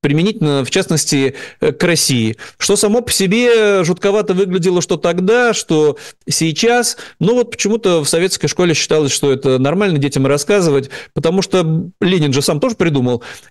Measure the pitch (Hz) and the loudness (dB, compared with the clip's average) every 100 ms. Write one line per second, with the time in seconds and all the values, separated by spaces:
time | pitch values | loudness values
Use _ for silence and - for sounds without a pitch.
0 | 147 151 196 220 151 139 123 190 - 156 | 0 2 0 0 0 0 0 -2 0 -2
1 | - 143 135 135 - - 156 143 170 165 | 0 0 0 -2 -12 -4 -4 0 0 0
2 | - 123 110 - - - - 208 208 233 | 0 0 -2 -4 -14 -8 -2 0 2 0
3 | 240 - 190 226 240 226 208 196 170 180 | 0 -2 0 2 4 4 4 2 0 0
4 | 202 214 208 185 196 185 180 180 151 170 | 0 0 0 0 0 0 0 0 0 -2
5 | 175 175 185 240 240 - - 156 151 139 | 0 0 2 2 2 0 0 2 2 0
6 | - - - - 165 151 226 240 226 - | -10 -16 -6 -2 -2 0 2 2 0 -6
7 | - - 170 247 240 - 202 220 196 170 | -14 -4 0 2 0 -2 -2 0 0 0
8 | 143 165 185 - 151 - 180 147 - 156 | 0 0 -2 -2 -4 0 0 0 0 0
9 | 143 - 143 131 131 131 139 180 208 151 | 0 0 0 0 0 2 2 0 0 0
10 | 139 139 135 143 - 202 165 143 131 - | 0 0 0 0 2 2 2 0 -2 -10
11 | - - 160 190 175 185 160 160 180 - | -10 -4 0 0 0 0 0 -2 -4 -4
12 | 180 185 147 135 143 151 254 226 170 139 | 0 2 2 0 0 0 -2 -2 -2 0
13 | 123 120 - - - | 0 -2 -6 -18 -4